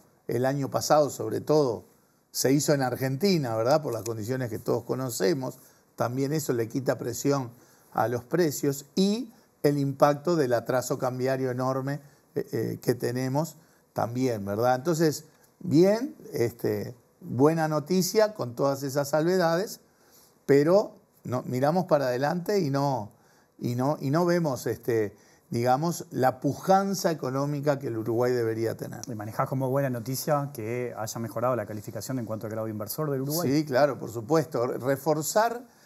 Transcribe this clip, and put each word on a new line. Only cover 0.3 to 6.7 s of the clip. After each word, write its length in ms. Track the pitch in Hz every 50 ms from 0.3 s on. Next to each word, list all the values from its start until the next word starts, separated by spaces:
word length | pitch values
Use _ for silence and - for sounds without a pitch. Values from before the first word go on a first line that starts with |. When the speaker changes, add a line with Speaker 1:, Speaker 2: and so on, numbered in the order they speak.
| - 120 127
Speaker 1:
año 260 | 131 143 143 135 113
pasado, 380 | - 123 - - 151 156 147 123
sobre 320 | - - 113 110 113 123
todo, 440 | - - 151 156 143 123 104 95 - _ _ _ _ _ _ _ _ _
se 200 | - - - 127 139
hizo 200 | 151 139 165 147
en 80 | 139
Argentina, 760 | 131 127 120 113 131 131 135 135 202 202 185 160 139 117 113
¿verdad? 280 | 113 110 123 147 156 147
Por 100 | 135 117
las 100 | 107 98
condiciones 460 | 117 113 110 101 110 131 131 131 110
que 100 | 107 98
todos 240 | - 127 123 117 -
conocemos. 760 | - 127 127 131 127 113 - 190 190 165 135 131 131 - - - - _ _ _ _ _
También 380 | - 120 117 123 135 139 135 156
eso 200 | 160 123 - 131
le 140 | 117 113
quita 300 | 107